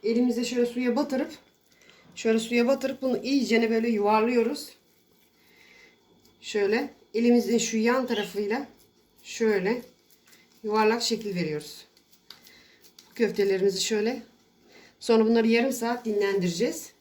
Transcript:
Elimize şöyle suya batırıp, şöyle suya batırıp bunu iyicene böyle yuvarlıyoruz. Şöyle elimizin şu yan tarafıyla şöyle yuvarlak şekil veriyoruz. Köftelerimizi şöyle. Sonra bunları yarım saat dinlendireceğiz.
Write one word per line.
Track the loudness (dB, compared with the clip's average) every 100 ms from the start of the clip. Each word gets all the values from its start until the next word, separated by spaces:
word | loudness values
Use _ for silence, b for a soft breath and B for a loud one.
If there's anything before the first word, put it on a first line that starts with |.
Elimize | 0 2 2 0
şöyle | -2 0 -2
suya | 0 -2 -2
batırıp, | -2 -4 -6 -10 _ _ _ b b b b
şöyle | -6 0 0
suya | 0 0 2
batırıp | 2 -2 -4
bunu | -2 -2
iyicene | 0 0 2 2 2
böyle | 0 0
yuvarlıyoruz. | 0 2 2 2 2 0 -2 -10 -18 _ _ _ _ _ b b b b b b b _ _ _ _
Şöyle | -8 -2 0 0 -4 -12 _
elimizin | 0 4 4 4 0
şu | 0 0
yan | 0 0 -2
tarafıyla | -4 -4 -6 -4 -4 -6 _ _ _ _ _
şöyle | -18 -2 0 2 0 -4 -6 _ _ _ b b b _
yuvarlak | -4 0 2 0
şekil | -2 -4 -4
veriyoruz. | -4 -4 -6 -10 -20 -20 _ _ _ _ B B B B B B -20 -20
Köftelerimizi | -2 -2 2 0 2 0 0
şöyle. | -2 -2 -2 -4 -12 _ _ _ B B B B
Sonra | 2 4
bunları | 4 4 4
yarım | 2 2
saat | -2 -4 -4
dinlendireceğiz. | -4 -2 0 0 0 0 -2 -4 -14 _